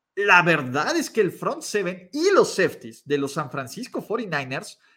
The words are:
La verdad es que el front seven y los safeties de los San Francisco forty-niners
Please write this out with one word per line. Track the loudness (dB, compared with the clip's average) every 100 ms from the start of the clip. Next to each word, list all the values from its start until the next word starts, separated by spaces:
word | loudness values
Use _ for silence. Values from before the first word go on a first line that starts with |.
| _ -2
La | 6 6
verdad | 6 2 0 -2 0 -2
es | -2
que | 0
el | 0
front | 0 -6 -6
seven | -6 -4 -4 -6 -10
y | -2 4
los | 4 4
safeties | 2 0 -2 -16 -14 -2
de | -2
los | -2
San | -6 -6
Francisco | -8 -10 -12 -10 -10
forty-niners | -6 -6 -4 -6 -4 -8 -10 -20 _